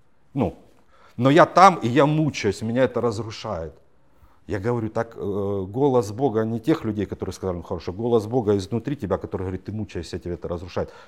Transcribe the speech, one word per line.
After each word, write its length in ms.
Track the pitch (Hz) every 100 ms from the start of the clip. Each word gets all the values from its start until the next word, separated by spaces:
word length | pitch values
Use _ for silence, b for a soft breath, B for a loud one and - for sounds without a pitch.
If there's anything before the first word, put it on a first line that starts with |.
| _ _ _
Ну, 200 | 135 92 - - _ b b b -
но 140 | 131
я 160 | 160 156
там, 300 | 175 190 175
и 120 | 117
я 180 | 127 143
мучаюсь, 560 | 156 151 - 107 95
меня 220 | 113 120
это 160 | 127 120
разрушает. 720 | 117 104 110 107 110 87 80 - _ _ _ b b b -
Я 120 | 101
говорю: 300 | 110 120 107
"Так, 280 | 113 113 -
э, 500 | 98 98 98 101 92
голос 420 | 110 143 123 104
Бога 320 | 107 139 107
не 160 | 110 113
тех 240 | 147 156
людей, 220 | 110 104 95
которые 260 | - 92
сказали, 240 | - 95 87
он 60 |
хороший, 320 | - 90 -
голос 320 | 90 120 117 107
Бога 300 | 127 104 101
изнутри 400 | 92 117 139 143
тебя, 220 | 90 92
который 240 | - 92
говорит, 220 | 95 92
ты 80 | -
мучаешься, 460 | 107 101 92 82 92
тебя 160 | 87
это 140 | 87 82
разрушает". 420 | 85 90 - 85 B